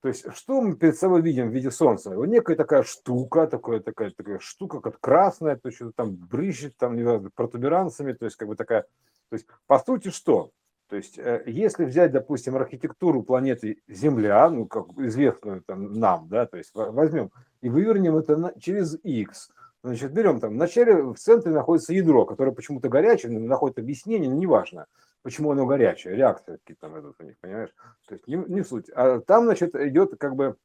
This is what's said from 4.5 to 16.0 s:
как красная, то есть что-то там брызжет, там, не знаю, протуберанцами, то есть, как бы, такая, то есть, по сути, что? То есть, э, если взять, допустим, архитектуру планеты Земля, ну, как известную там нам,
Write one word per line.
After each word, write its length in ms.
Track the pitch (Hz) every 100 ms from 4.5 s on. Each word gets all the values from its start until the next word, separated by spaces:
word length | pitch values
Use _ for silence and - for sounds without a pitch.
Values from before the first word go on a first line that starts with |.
| - 190 139
как 180 | - -
красная, 560 | - 143 - 254 156 131
то 100 | 131
есть 80 | -
что-то 160 | 120 -
там 180 | 113 90
брызжет, 640 | 87 120 190 135 143 _
там, 180 | 123 117
не 60 |
знаю, 280 | 120 113 98 -
протуберанцами, 760 | 110 120 131 170 185 - 139
то 120 | 120 117
есть, 120 | -
как 100 | 107
бы, 60 | 110
такая, 260 | 113 110
то 520 | - _ _ _ _ 113
есть, 120 | - _ _
по 120 | 135
сути, 300 | - 254 196
что? 420 | - - 107 - _ _ _ _
То 80 | 101
есть, 220 | 95 -
э, 240 | 123 117 -
если 380 | 117 208 - 151
взять, 260 | 131 175
допустим, 420 | 123 - 139 - 131
архитектуру 680 | 131 127 - - 180 139
планеты 580 | 104 127 135 123 107 107 _
Земля, 600 | 98 143 127 104 101 156
ну, 160 | 147 101
как 200 | 113 90 -
известную 640 | 127 113 139 - 107 95
там 300 | - 95 101
нам, 360 | 104